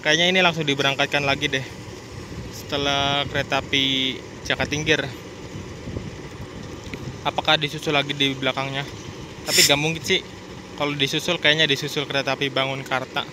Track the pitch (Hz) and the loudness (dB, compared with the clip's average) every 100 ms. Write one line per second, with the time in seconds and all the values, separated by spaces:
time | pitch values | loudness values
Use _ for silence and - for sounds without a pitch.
0 | 151 156 175 185 180 165 151 139 139 135 | 4 4 6 6 6 4 0 2 2 4
1 | 139 147 143 139 143 143 127 - - - | 2 2 2 2 2 0 -4 -12 -12 -12
2 | - - - - - - - 143 143 139 | -12 -12 -10 -10 -10 -10 -4 -2 2 2
3 | 139 143 139 143 139 139 131 143 135 135 | 2 2 0 -2 0 0 2 2 4 2
4 | 131 113 - - - 139 135 147 151 156 | 0 -4 -10 -12 -4 0 0 0 2 2
5 | - - - - - - - - - - | 2 -6 -12 -12 -12 -12 -12 -10 -8 -8
6 | - - - - - - - - - - | -8 -10 -12 -12 -12 -12 -12 -12 -12 -10
7 | - - 147 - - 156 147 151 160 147 | -10 -6 -4 -2 4 4 2 -4 0 0
8 | 143 143 139 131 131 131 135 135 143 - | 0 0 0 2 -2 0 -4 -4 -6 -10
9 | - - - - - - - 143 151 160 | -12 -12 -12 -10 0 4 6 6 4 -2
10 | - 185 - - - - - - 147 143 | 0 0 0 -14 -14 -14 -14 -2 -2 2
11 | 135 160 160 170 156 151 156 135 147 156 | 2 2 0 2 4 6 4 4 0 -4
12 | 139 139 131 135 139 131 135 135 131 131 | -2 -2 0 0 0 2 0 -2 -2 -2
13 | 127 143 - | -2 -4 -6